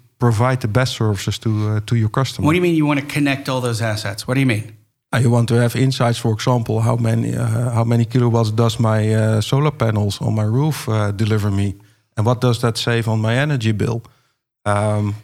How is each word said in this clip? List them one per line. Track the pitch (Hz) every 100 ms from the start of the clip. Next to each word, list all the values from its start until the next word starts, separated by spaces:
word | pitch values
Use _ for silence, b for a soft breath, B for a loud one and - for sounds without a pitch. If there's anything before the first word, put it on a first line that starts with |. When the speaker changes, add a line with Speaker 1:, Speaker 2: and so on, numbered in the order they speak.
| _ -
Speaker 1:
provide | 120 107 127 131
the | 110
best | 127 131 -
services | 110 98 - -
to, | 113 107 107
uh, | 107 107
to | 120
your | 107
customer. | 135 131 - 135
Speaker 2:
What |
do | 175
you |
mean | 175 160
you | 147
want | 143
to | 143
connect | 151 143 135 139
all | 131
those | 123 110
assets? | 113 107 101 98 -
What |
do | 127
you | 131
mean? | 110 - - _ _ _
Speaker 1:
Uh, | 120
you | 127
want | 120 113
to | 117
have | 120 123
insights, | 131 131 120 117
for | 117
example, | 107 - 123 113 113
how | 113 117
many, | 117 113 117 117
uh, | 120 113 120
how | 117
many | 117 120
kilowatts | 113 127 120 117 110
does | 110 117 110
my, | 113 107 107
uh, | 110 110 107
solar | - 139 151
panels | - 113 107 104 -
on | 113
my | 107
roof, | 107 123 156 - -
uh, | 110 104
deliver | 98 110 107 104
me? | 98 101 92 b b b -
And | 110
what | 123
does | 127 117
that | 120 110
save | - 117 113
on | 110
my | 110 120
energy | 151 139 110
bill? | 107 110 117 - b b b b _ 104
Um, | 101 107 104 104 107